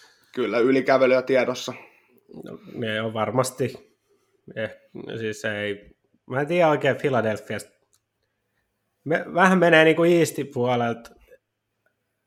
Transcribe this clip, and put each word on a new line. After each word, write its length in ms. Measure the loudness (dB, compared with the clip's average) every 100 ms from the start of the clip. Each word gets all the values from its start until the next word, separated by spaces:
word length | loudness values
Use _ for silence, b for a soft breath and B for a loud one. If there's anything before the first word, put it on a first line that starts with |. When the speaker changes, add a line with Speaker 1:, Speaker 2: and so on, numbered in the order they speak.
| b b b -6
Speaker 1:
kyllä, 220 | -2 0
ylikävelyä 640 | 2 2 2 4 4 2
tiedossa. 520 | 2 0 0 -4 -8 -14 b b b _ _ -20
Speaker 2:
No, 160 | -18 -18 -16
ne 280 | -10 -6 -4
on 120 | -4
varmasti, 840 | -2 0 2 -2 -2 -6 -6 _ _ _ _ _ _ -18 -8
eh, 200 | -8 -10 _ -18 -12 -8
siis 260 | -8 -6 -6
ei, 500 | -4 -6 -8 -12 _ _ _ -8
mä 120 | -6
en 60 | -2
tiedä 200 | 2 2
oikein 260 | 2 0 0
Philadelphiasta. 800 | 0 0 0 -4 -8 -12 -12 _ _ _ _ _ _ _ _ _ _ _ _ _
Me, 220 | -4 -4 -2
vähän 240 | 2 4 6
menee 240 | 6 6
niinku 200 | 6 4
Eastin 440 | 4 4 2 -2 -8
puolelta. 560 | -4 -2 0 -2 -4 -10 _ _ -20 _ _ _ _ _ _ _ _